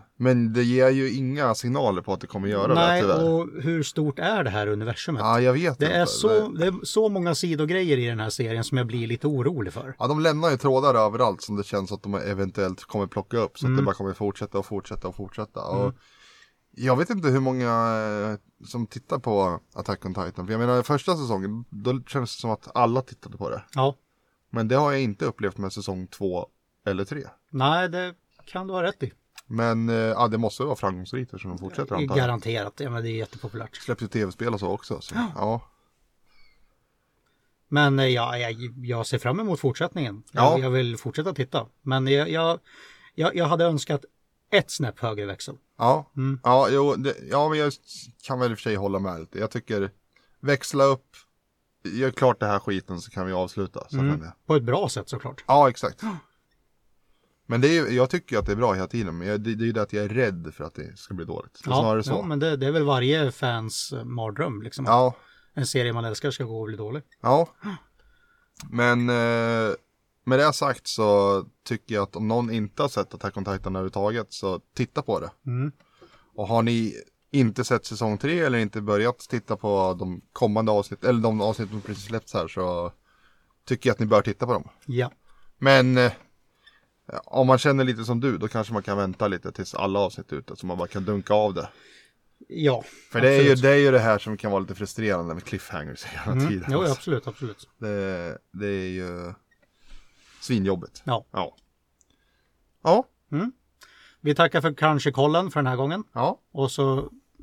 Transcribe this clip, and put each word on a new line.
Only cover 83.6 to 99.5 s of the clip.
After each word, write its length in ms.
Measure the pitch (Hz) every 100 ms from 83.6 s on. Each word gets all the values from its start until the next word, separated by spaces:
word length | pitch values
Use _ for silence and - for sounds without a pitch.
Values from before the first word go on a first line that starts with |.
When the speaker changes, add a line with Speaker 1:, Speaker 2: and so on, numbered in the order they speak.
| -
Speaker 1:
tycker 240 | 127 123
jag 40 |
att 60 | 107
ni 60 | 107
bör 160 | 107
titta 240 | 107 - 120
på 80 |
dem. 160 | 101 - _ -
Speaker 2:
Ja. 260 | 123 123 - - - - -
Speaker 1:
Men, 400 | 135 135 127 127
eh, 140 | 120 - _ _ _ _ _ _ _ _ - - -
om 220 | 131 131
man 100 | 127
känner 260 | 147 135
lite 200 | 127 113 113
som 140 | 120
du, 180 | 135 90
då 100 | 107
kanske 260 | 113 104
man 100 | 107
kan 140 | 104 101
vänta 300 | 95 - 104
lite 240 | 90 90
tills 220 | - 95 -
alla 240 | 98 98
avsnitt 320 | 95 - -
är 40 | 73
ute, 200 | - 82
så 100 | 92
man 120 | 87
bara 100 | 87
kan 180 | 101 95
dunka 280 | 101 -
av 200 | 107 107
det. 160 | 87 76 - - - _ _ _ _ -
Speaker 2:
Ja, 360 | 165 147 123 - - -
Speaker 1:
För 100 | 117
det 80 | 131
är 20 |
ju, 60 | 139
Speaker 2:
absolut. 220 | 143 127
Speaker 1:
det 80 | 135
är 60 | 143
ju 140 | 139
det 80 | 127
här 180 | 113 104
som 180 | 107 101
kan 140 | 107
vara 80 | 98
lite 140 | 92 92
frustrerande 580 | 101 - 107 90 85
med 100 | 82
cliffhangers 600 | - 98 - 82 76 -
hela 280 | - - -
Speaker 2:
Mm. 160 | 131 139
Speaker 1:
tiden, 160 | 95 87
Speaker 2:
Jo, 80 | 143
Speaker 1:
alltså. 140 | 170
Speaker 2:
absolut, 340 | 135 180 127 127
absolut. 420 | - 120 - - -
Speaker 1:
Det, 600 | 110 101 95 90 85 - _
det 160 | 92 101
är 200 | 98 92
ju 440 | 92 90 87 87 - _